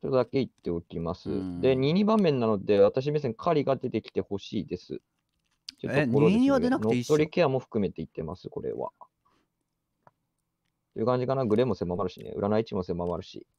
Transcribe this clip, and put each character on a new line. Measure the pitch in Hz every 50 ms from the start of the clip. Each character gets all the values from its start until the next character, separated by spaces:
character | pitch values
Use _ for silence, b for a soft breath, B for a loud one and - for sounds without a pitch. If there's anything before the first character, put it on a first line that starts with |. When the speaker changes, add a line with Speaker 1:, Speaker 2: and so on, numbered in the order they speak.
Speaker 1:
そ | - 143
れ | 139
だ | 127 123
け | 120 - 135
言 | 123 -
っ |
て | _ _ _ -
お | 85 85
き | 85 _ - 85
ま | 85 82 90
す。 | - - -
Speaker 2:
う | -
ん。 | 98 95 92 87 87
Speaker 1:
で、 | 87 127 131
二、 | 131 131 143 160
二 | 185 214
番 | 202 220 220
目 | 202 170
な | 143 131 120 113
の | 110 98 101
で、 | - 104 101
私 | 98 101 - 131 131 147
目 | 147 151
線、 | 143 127 113
狩 | - - 175 170 151
り | 135
が | 127 135
出 | 127 - 127
て | - 113
き | - -
て | _ 101
ほ | 95 _ 101 98
し | - - - 113
い | -
で | - - -
す。 | - - 64 - _ _ _ _ _ _ _ _ _ _ _ _ _ - - _
と | - 113
い |
う | 110 139 151 123
と | 117
こ | 139
ろ | 143 170
で | 190
す | 226
ね。 | 254
Speaker 2:
え、 |
二 | 277
は | 277 262
出 | 233 247
な | 262 254
く | - 107
て | 120
い | 123
い |
っ | 120
し | -
ょ。 | 151
Speaker 1:
乗 |
っ | 151
取 | 151
り | 151
ケ | - - 170
ア | 143
も | 131 131
含 | - _ - 117
め | 101 87
て | - -
言 | 80
っ | -
て | _ -
ま | 80 78 87
す、 | - - -
こ | - -
れ | - 65
は。 | 55 57 64 - _ _ - _ _ _ _ _ _ _ _ _ _ _ _ _ _ _ _ _ _ _ _ - _ _ _ _ _ _ _ _ _ _ _ _ _ _ _ _ _
と | -
い | 113
う |
感 | 113 127 127
じ | 127 123
か | 135
な。 | 135 131
グ | 113 104
レ | 107 127
ー |
も | 131 127
狭 | - 101 87 87
ま | 85 101
る | 92
し | - - -
ね。 | - - -
占 | 101 101 107 107
い | 113
値 | 113 -
も | 98 90
狭 | - 90 85 87
ま | 87 87 82
る | 82
し。 | - - - - _ _